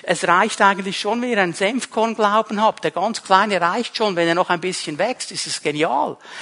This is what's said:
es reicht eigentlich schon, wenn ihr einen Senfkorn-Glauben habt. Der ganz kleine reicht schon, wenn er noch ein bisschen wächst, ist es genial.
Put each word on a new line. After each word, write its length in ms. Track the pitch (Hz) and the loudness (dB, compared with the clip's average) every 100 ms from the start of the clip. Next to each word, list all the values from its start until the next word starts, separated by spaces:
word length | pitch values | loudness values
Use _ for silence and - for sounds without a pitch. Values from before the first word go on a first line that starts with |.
es 240 | - 175 180 | -4 0 4
reicht 340 | 175 214 - | 4 2 4
eigentlich 380 | 202 196 196 180 | 2 4 -2 -6
schon, 240 | 208 233 | -4 -2
wenn 80 | 247 | 0
ihr 100 | 220 | 0
einen 140 | 180 | 0
Senfkorn-Glauben 1080 | 165 196 247 - - 226 220 208 208 220 208 | 0 -2 -2 -4 -2 -2 2 2 2 0 0
habt. 220 | 220 - | 0 0
Der 80 | 160 | -4
ganz 320 | 170 196 220 | -2 -2 -4
kleine 380 | - 190 214 190 | 2 4 4 2
reicht 360 | 170 202 233 - | 0 0 -4 -2
schon, 200 | 214 175 | 0 2
wenn 100 | 170 | 2
er 80 | |
noch 160 | 170 185 | 2 2
ein 100 | 175 | 0
bisschen 380 | 185 175 - 147 | -2 -6 -6 -4
wächst, 320 | 202 254 - | -4 -4 -8
ist 160 | 190 - | -10 -8
es 160 | 139 | -6
genial. 540 | - 147 160 139 131 - - - | -4 -2 0 0 -2 -6 -14 -16